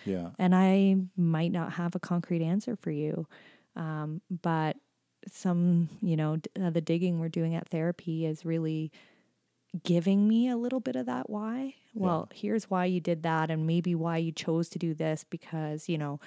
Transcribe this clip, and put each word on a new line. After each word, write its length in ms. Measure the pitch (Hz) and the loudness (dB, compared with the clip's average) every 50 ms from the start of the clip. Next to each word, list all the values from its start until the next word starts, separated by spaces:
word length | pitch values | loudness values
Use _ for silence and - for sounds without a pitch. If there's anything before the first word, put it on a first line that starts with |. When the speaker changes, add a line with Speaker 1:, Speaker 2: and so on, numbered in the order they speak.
| - | -6
Speaker 1:
Yeah. 280 | 101 95 90 87 85 - - | -4 -4 -2 -4 -6 -4 0
Speaker 2:
And 160 | 190 180 185 | 2 4 6
I 420 | 185 190 190 190 196 196 196 190 190 185 185 - | 6 6 6 6 6 6 6 4 2 2 -2 0
might 340 | 185 175 165 165 156 165 175 | 0 2 2 2 2 0 0
not 220 | - 175 165 - - | 0 -2 -4 -4 -4
have 220 | - 175 175 - | -4 -4 -4 -4
a 40 | 180 | -4
concrete 440 | - - 175 175 165 - 175 165 165 | -4 -2 -2 -2 0 0 -2 0 0
answer 340 | 160 180 202 - - 226 | 0 0 0 -2 -4 -6
for 140 | - - 165 | -6 -4 -4
you. 360 | 151 147 151 151 160 - 160 - - - - - - _ _ _ - | -4 -2 -2 -2 -2 -4 -6 -8 -12 -20 -20 -20 -20 _ _ _ -10
Um, 460 | 170 165 160 156 156 151 151 156 165 - - 190 165 - | -8 -6 -6 -6 -6 -6 -6 -8 -8 -8 -8 -8 -4 0
but 340 | 175 165 160 156 156 - - _ _ _ _ _ _ _ _ - 196 | 0 2 2 2 0 -2 -4 _ _ _ _ _ _ _ _ -20 -18
some, 580 | - - - 185 175 175 175 175 175 170 170 156 - - - | -10 -4 0 0 2 4 4 4 4 4 2 0 -2 -4 -2
you 120 | 180 165 | 0 0
know, 220 | 156 156 151 156 | 2 0 0 -2
d-, 140 | 160 - - - - 190 | -2 -4 -6 -6 -4 -2
uh, 60 | 175 | -2
the 140 | 160 170 156 | 0 0 0
digging 360 | - 165 170 180 185 175 165 | 0 0 0 0 0 0 -2
we're 120 | 165 165 | -2 -4
doing 240 | 160 175 165 165 165 | -2 -2 -2 -2 -2
at 140 | 165 - - | -4 -4 -4
therapy 560 | - 160 160 170 175 - - 175 160 160 160 | -4 -2 -2 -2 -4 -4 -6 -6 -4 -2 -2
is 180 | 160 156 156 - | -2 -4 -4 -4
really 480 | 165 165 165 160 160 160 156 156 151 - - - _ _ _ _ _ _ _ _ _ _ _ _ _ - 170 - | -4 -2 -2 -2 -2 -2 -4 -4 -6 -8 -14 -20 _ _ _ _ _ _ _ _ _ _ _ _ _ -10 -4 0
giving 440 | - 170 175 165 196 196 202 208 214 | 2 2 4 4 4 4 6 6 6
me 200 | 220 226 240 254 | 6 4 4 2
a 80 | 247 | 0
little 240 | 233 233 247 262 262 | 0 -2 -2 -2 -2
bit 160 | 220 254 247 | -2 -2 -4
of 100 | 254 254 | -2 -2
that 240 | 233 247 247 262 - | -4 -4 -4 -6 -6
why. 440 | 214 208 214 220 233 254 269 269 269 _ _ _ - | -6 -6 -6 -6 -6 -6 -6 -8 -10 _ _ _ -4
Speaker 1:
Yeah. 80 | 220 190 | 0 2
Speaker 2:
Well, 260 | 180 170 160 - - - | 2 2 2 -2 -4 -8
here's 340 | - - 208 214 220 - - | -6 -4 -2 -2 -2 -2 0
why 160 | 190 180 180 | 0 2 2
you 160 | 185 185 180 | 2 2 0
did 220 | 156 175 170 156 160 | 0 0 0 0 0
that 280 | 165 160 160 160 160 | 0 2 2 2 2
and 160 | 160 160 156 | 0 0 2
maybe 280 | 160 165 175 170 175 175 | 2 2 2 2 2 0
why 240 | 165 160 170 165 165 | 0 0 0 0 0
you 120 | 165 165 | 0 -2
chose 380 | 160 - - - 160 165 170 - | -4 -4 -2 0 0 0 0 -2
to 80 | - 170 | -4 -4
do 140 | 170 165 156 | -2 -2 -2
this 320 | 151 160 156 156 151 - | -2 -2 -2 -2 -2 -6
because, 640 | _ - 165 - - - 160 156 151 151 156 - - | _ -12 -12 -10 -8 -6 -6 -4 -4 -6 -6 -4 -4
you 80 | 170 | -2
know, 240 | 151 151 143 143 147 - | -2 -2 -4 -6 -8 -12